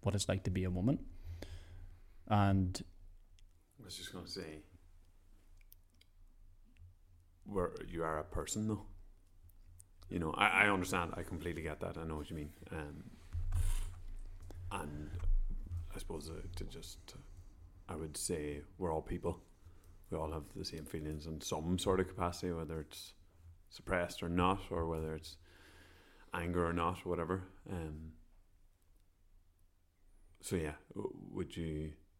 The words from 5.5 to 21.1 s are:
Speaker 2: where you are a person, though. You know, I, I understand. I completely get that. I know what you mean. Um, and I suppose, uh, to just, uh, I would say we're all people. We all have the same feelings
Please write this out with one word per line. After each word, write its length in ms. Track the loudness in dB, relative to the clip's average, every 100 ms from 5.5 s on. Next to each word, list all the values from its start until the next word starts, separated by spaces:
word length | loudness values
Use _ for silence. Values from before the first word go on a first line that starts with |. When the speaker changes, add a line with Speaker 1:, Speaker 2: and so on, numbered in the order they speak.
| -20 -20 -20 -20 -20 -20 -20 -20 -20 -20 -20 -20 -20 -20 -20 -20 -20 -20 -18
Speaker 2:
where 280 | -4 0 0 0 -6
you 160 | -2
are 140 | 0 0
a 60 |
person, 440 | -2 -4 -2 0 0
though. 140 | 0 -4 -14 -18 -20 -20 -20 -20 -20 -20 -20 -20 -18 -4
You 80 | 0
know, 140 | 0
I, 320 | 6 8 10
I 60 | 8
understand. 420 | 8 4 2 0 -2
I 60 |
completely 400 | -4 -4 -2 -2
get 180 | -4 -4
that. 160 | -4 -4
I 60 |
know 120 | -4 -4
what 140 | -4
you 60 | -6
mean. 140 | -6 -10 -8
Um, 340 | -6 -6 -8 -12 -14 -6 -2 2 4 6 4 2 -4 -8 -8 -8 -10 -10 -8 -6
and 400 | -4 -4 -6 -6 0 6 8 6 0 -4 -6 -4
I 40 | -6
suppose, 320 | -4 -4 -4
uh, 100 | -6 -6 -6
to 80 |
just, 340 | -6 -8 -10 -14 -14
uh, 800 | -16 -14 -16 -16 -18 -20 -18 -8
I 40 | -6
would 200 | -4 -4
say 440 | -2 0 0 -4 -8 -2
we're 160 | 2
all 80 | 2
people. 400 | 0 -2 0 -2 -8 -20 -20 -20 -20 -20 -4
We 80 | -2
all 120 | 0
have 120 | -2 -6
the 100 | -6
same 200 | -6 -6
feelings 420 | -6 -4 -2